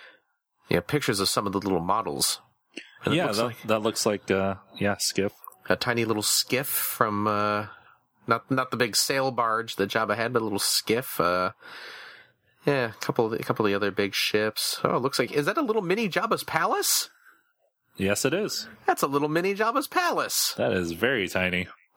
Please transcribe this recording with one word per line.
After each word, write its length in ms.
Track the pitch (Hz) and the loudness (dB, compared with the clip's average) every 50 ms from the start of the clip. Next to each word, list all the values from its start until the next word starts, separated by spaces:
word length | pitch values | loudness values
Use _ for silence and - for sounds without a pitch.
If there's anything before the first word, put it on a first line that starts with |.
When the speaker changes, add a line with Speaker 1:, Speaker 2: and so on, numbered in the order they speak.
| - - - _ _ _ _ _ _ _ _ _ _ - | -20 -20 -20 _ _ _ _ _ _ _ _ _ _ 0
Speaker 1:
you 80 | - | 0
know, 40 | 87 87 | 0 0
pictures 360 | - - 147 139 - 113 98 | 0 -2 -2 0 0 0 0
of 100 | 98 95 | 2 0
some 180 | - - 107 | 0 0 0
of 60 | 101 92 | 0 -2
the 60 | 98 | -2
little 220 | 95 101 95 85 | 0 0 0 0
models. 600 | 82 87 98 110 107 90 73 67 - - - - - _ _ _ _ _ - - - - - - - | 0 0 -2 -2 -2 -4 -2 -2 0 -2 -2 -4 -8 _ _ _ _ _ -18 -18 -18 -18 -12 -4 -2
And 100 | - - | 0 0
it 20 | |
Speaker 2:
Yeah, 80 | 160 180 | 2 0
Speaker 1:
looks 120 | 147 104 107 | 0 0 0
Speaker 2:
that, 60 | 117 | 0
Speaker 1:
like 180 | 123 113 - - | -2 -4 -6 -2
Speaker 2:
that 200 | 110 110 110 107 | 0 0 2 2
looks 240 | 113 104 - - | 0 0 0 0
like, 240 | 113 104 95 - - | 0 0 0 0 0
uh, 260 | 98 95 95 95 98 95 - - - - | 2 2 2 0 -2 -4 -8 -16 -8 -4
yeah, 180 | - 101 101 - | -2 -2 0 0
skiff. 320 | - - - - 98 104 - - - - - _ - - | -2 -2 0 0 -2 -2 -2 -8 -20 -20 -20 _ -2 0
Speaker 1:
a 60 | - | 0
tiny 300 | - - 120 120 117 117 | 0 0 -2 0 0 0
little 180 | 110 113 107 104 | 0 0 0 0
skiff 460 | - - - - - - 123 143 - | 0 2 0 0 0 -2 -2 -2 -2
from, 580 | - - - - - - 123 110 104 104 104 | -4 -2 -2 -2 0 0 0 2 2 0 0
uh, 400 | 107 104 104 104 104 104 104 107 107 - - - - - _ _ _ _ _ _ - | 0 0 0 0 0 0 -2 -2 -6 -12 -20 -20 -20 -20 _ _ _ _ _ _ 0
not, 200 | 117 113 - - 135 | 0 0 0 -2 -2
not 180 | 131 131 - | -2 -2 -2
the 60 | - | 0
big 180 | 117 127 113 98 | 0 0 2 2
sail 380 | - - - 147 135 135 135 127 | 0 0 2 2 0 0 0 0
barge 420 | 117 120 113 110 110 113 113 - | 0 0 0 0 -2 -4 -4 -2
that 140 | - 98 98 | -2 0 0
Jabba 240 | - 113 110 104 104 | 2 0 0 0 0
had, 180 | 110 113 117 127 | 0 0 0 0
but 100 | 120 113 | 0 0
a 20 | |
little 140 | 107 104 98 | 0 -2 0
skiff. 580 | - - - - - - 107 117 131 - - - | 0 0 0 0 2 2 2 2 2 -2 -2 0
Uh, 320 | 82 87 87 90 90 92 92 _ - - - - - - - - - - - - - _ _ _ _ _ _ _ - | 2 2 4 2 2 0 -2 _ -18 -18 -16 -16 -16 -16 -16 -16 -16 -18 -20 -20 -20 _ _ _ _ _ _ _ 0
yeah, 260 | 147 143 139 123 113 | 0 2 2 0 -2
a 140 | 101 - - | -4 -6 -6
couple 200 | - - - 117 | -4 0 0 0
of 80 | 110 113 | 0 0
the, 60 | - | -4
a 20 | - | -2
couple 240 | - 117 - 110 | -2 0 0 2
of 40 | 104 | 2
the 60 | 98 | 2
other 140 | 101 104 101 | 2 0 0
big 240 | 95 - 101 98 101 | 0 0 -2 0 0
ships. 640 | - - - - 107 107 107 - - - - - - - | -2 -2 2 2 2 0 0 -2 -2 -4 -4 -2 0 0
Oh, 120 | - - | 2 2
it 60 | 151 117 | 2 0
looks 160 | 127 - - | 0 0 0
like, 140 | 127 - - | -2 0 0
is 140 | 139 147 | -2 0
that 120 | 156 202 339 | 0 0 0
a 40 | 311 | 0
little 200 | 226 214 226 196 | 0 0 0 0
mini 260 | 170 185 220 240 196 | 0 0 0 0 0
Jabba's 360 | 147 175 175 233 226 160 - | 0 0 4 4 4 2 2
palace? 640 | - - 160 170 202 254 403 392 - - - - - _ _ _ - - _ _ _ _ _ _ _ _ _ _ _ _ | 0 0 2 2 2 0 0 0 2 2 0 0 -4 _ _ _ -20 -20 _ _ _ _ _ _ _ _ _ _ _ _
Speaker 2:
Yes, 280 | - 95 95 104 - - | -2 0 0 2 2 2
it 80 | 135 143 | 0 0
is. 360 | 190 214 180 - - - - - - - | 0 -2 -2 -4 -6 -8 -10 -14 -10 -2
Speaker 1:
That's 160 | - 370 - - | -2 0 0 0
a 60 | 147 | 0
little 200 | 139 143 143 151 | 0 0 0 2
mini 260 | 151 170 175 190 202 | 0 0 0 0 0
Jabba's 320 | 196 220 226 233 277 302 - | 0 0 0 0 0 -2 0
palace. 640 | - - 359 359 269 170 135 101 - - - - - | 0 0 2 2 2 0 0 0 0 0 0 0 0
Speaker 2:
That 160 | - 110 127 110 | 0 0 0 2
is 200 | 95 90 85 85 | 0 0 -2 -2
very 360 | 80 107 123 139 117 95 85 | 0 0 0 2 2 -2 -2
tiny. 380 | - 95 92 92 90 90 90 - - - _ _ _ | -2 0 0 0 0 -2 -4 -4 -10 -20 _ _ _